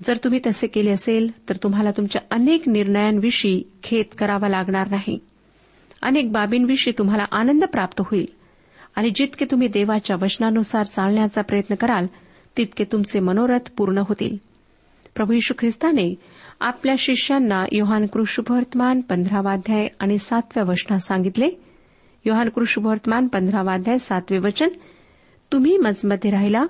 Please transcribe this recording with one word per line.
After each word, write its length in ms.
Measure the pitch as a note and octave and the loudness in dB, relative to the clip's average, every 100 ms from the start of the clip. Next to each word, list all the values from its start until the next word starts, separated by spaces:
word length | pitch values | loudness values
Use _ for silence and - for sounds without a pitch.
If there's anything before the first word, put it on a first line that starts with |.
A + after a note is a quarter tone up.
जर 120 | - A#3 | -4 -2
तुम्ही 240 | B3+ B3+ B3 | 0 0 0
तसे 200 | G3 A3 | -2 -2
केले 240 | G#3+ G#3 | 0 0
असेल, 580 | G3 - A3+ A3+ - - | 0 0 0 0 -4 -8
तर 80 | F#3+ | -4
तुम्हाला 340 | G3+ G3+ G#3 | -2 0 0
तुमच्या 320 | G3+ G3+ - - | 0 -2 -4 -2
अनेक 380 | A#3 B3+ E4 D#4 | 0 2 2 2
निर्णयांविषयी 920 | G#3 G3+ G3+ G#3+ G#3 A3+ - G3+ F#3 - - | 0 2 2 2 2 2 0 2 0 -2 -12
खेद 200 | - A3+ G#3+ - | -4 -2 -2 -2
करावा 300 | G#3 G3+ G3+ | -2 0 0
लागणार 400 | F#3 F#3 F#3+ G3 | 0 0 -2 0
नाही. 280 | G3 G#3 - - _ _ _ _ _ - - | -2 -4 -6 -10 _ _ _ _ _ -20 -6
अनेक 300 | A#3+ D4 A#3+ | 0 2 2
बाबींविषयी 600 | G#3+ G#3 A#3+ B3 C4+ B3 A3+ | 0 2 2 2 2 0 0
तुम्हाला 260 | G3+ G#3+ G3+ | 2 2 0
आनंद 320 | G3+ A#3+ D4 | 0 2 4
प्राप्त 380 | F#4 A#3 F#3 - F#3+ | 2 0 -2 -4 -2
होईल 200 | G3+ - - _ _ _ - - | -2 -2 -8 _ _ _ -20 -10
आणि 160 | - A3+ | -2 0
जितके 300 | G3 C#4 - C4+ | 0 -2 -2 -2
तुम्ही 180 | B3+ B3 | 0 2
देवाच्या 480 | G3+ G3+ G#3+ - F3+ | 2 0 0 -2 -2
वचनानुसार 600 | G3+ - A3 A3 G#3 A3 | -2 0 0 0 0 -2
चालण्याचा 600 | G#3 - F#3+ G#3+ G#3+ G#3+ | -2 -2 0 2 0 -2
प्रयत्न 320 | G3+ G3+ G3 | -2 -2 -2
कराल, 320 | G3+ A#3+ G#3 F3+ - - - - - | -2 0 0 -2 -6 -20 -20 -10 -4
तितके 280 | A3 - | -4 -4
तुमचे 360 | G3+ G#3+ G3+ G#3 | -2 -2 0 0
मनोरथ 500 | F#3 G#3 B3 B3 B3 - | 2 2 2 0 -2 -4
पूर्ण 220 | G3 G3 | 0 0
होतील. 380 | G3 G3+ A3+ G#3 - _ _ _ _ _ - | 0 -2 -4 -6 -12 _ _ _ _ _ -12
प्रभू 180 | - G#3+ | -4 0
येशू 220 | A#3 - B3 | 0 0 -2
ख्रिस्ताने 560 | A#3 - D#4+ C#4+ F3 F#3 - - - - | -2 0 0 2 0 -4 -12 -20 -20 -6
आपल्या 340 | A#3+ B3 C4+ C4 | -6 -2 -2 0
शिष्यांना 640 | - B3+ - C#4 A#3 F#3+ F#3+ | 0 -2 0 0 2 0 0
योहान 340 | G#3 G#3 G#3+ G#3 | 0 2 2 0
कृषुभवर्तमान 920 | A3 G#3+ - A#3 B3 B3 B3 B3 B3+ | -2 -2 -2 -2 -2 0 0 0 0
पंधरावा 520 | B3 F3+ F#3 G3+ G3 | 0 -2 0 0 0
अध्याय 360 | G3 G3+ G#3+ G#3 - | -2 0 -2 -2 -2
आणि 180 | G3 G#3 | -2 -2
सातव्या 460 | - A#3 A#3 A#3+ | -2 -2 -2 -2
वचनात 340 | F#3 F3+ - G3 | 0 -2 0 -2
सांगितले, 520 | - F#3+ F#3 F#3+ D4 F#4 - - _ _ _ _ | 0 -2 0 0 -2 -2 -12 -20 _ _ _ _
योहान 240 | A3 A3 A3+ | -2 0 0
कृषुभवर्तमान 800 | A#3+ A#3 - A3 G#3+ A3+ A#3 B3+ | 0 -2 0 -2 -2 0 0 0
पंधरावा 460 | G3 F#3 G3+ F#3 | 0 0 0 0
अध्याय 260 | F#3 G3 B3 | -2 0 -2
सातवे 400 | - F#3 F3+ F#3+ | -2 -4 -2 0
वचन, 300 | G3+ G#3 E4 - - - _ _ _ _ - | 0 0 0 -2 -14 -20 _ _ _ _ -4
"तुम्ही 260 | C#4 C#4 F#4+ | 2 4 4
मजमध्ये 520 | A3+ G3 G3+ G3 G#3 | 2 0 0 0 0
राहिला 320 | G3+ G3+ A3 | 2 2 2